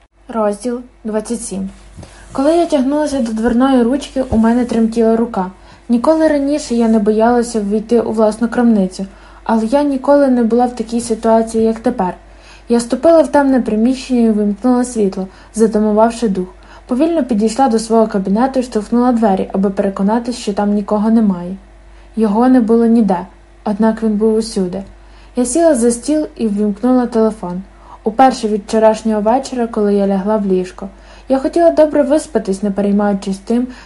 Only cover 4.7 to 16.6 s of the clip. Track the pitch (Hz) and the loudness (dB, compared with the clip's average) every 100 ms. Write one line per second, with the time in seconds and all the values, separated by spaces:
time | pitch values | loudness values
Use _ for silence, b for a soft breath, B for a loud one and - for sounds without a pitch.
4.7 | 226 226 226 226 226 240 214 185 B B | 0 0 2 2 2 -2 -4 -8 B B
5.7 | B - 240 233 320 311 294 277 294 - | B -4 0 2 2 2 2 0 -4 -2
6.7 | 233 226 220 208 214 226 240 233 226 202 | 0 2 2 2 2 2 2 0 -4 -2
7.7 | 214 214 233 226 220 214 214 233 247 240 | -4 0 0 0 0 0 0 -2 2 2
8.7 | 214 185 - 196 B B B - 226 220 | 2 0 -4 -12 B B B -2 -2 2
9.7 | 285 294 269 262 285 277 247 226 233 247 | 0 0 -2 2 4 4 2 2 2 0
10.7 | 247 226 233 233 220 226 226 226 226 220 | -2 -6 -6 -4 -2 2 2 2 0 0
11.7 | 220 247 240 185 - - B B B - | 0 -4 -2 -4 -6 -20 B B B -2
12.7 | 233 240 254 330 330 269 294 277 262 220 | -2 0 0 4 4 4 2 2 2 0
13.7 | 214 233 254 - 247 226 208 208 202 254 | 0 0 -2 -2 0 2 2 -2 -2 0
14.7 | 247 247 220 202 190 190 B B - 220 | 0 0 -2 -2 -2 -10 B B 0 2
15.7 | 208 214 208 226 233 226 190 180 - | 2 2 2 2 2 -2 -2 -6 -12